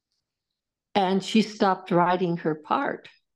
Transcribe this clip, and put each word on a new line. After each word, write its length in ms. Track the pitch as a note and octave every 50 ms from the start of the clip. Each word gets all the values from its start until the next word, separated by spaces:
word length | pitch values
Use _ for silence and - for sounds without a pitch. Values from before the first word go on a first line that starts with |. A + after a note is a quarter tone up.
| _ _ _ _ _ _ _ _ _ _ _ _ _ _ _ _ _ _ _
and 280 | G#3 G3 F3+ F#3+ G3 F#3
she 180 | - - A3
stopped 500 | G3+ G#3+ - - G#3+ G3 F#3 F#3 - -
writing 460 | F3+ E3+ F3 F3+ F3+ F3+ F#3 E3+ E3+ E3+
her 180 | - E3 D#3
part. 520 | D#3 - - G#3+ C4 C#4+ - - - - - - _ _ _ _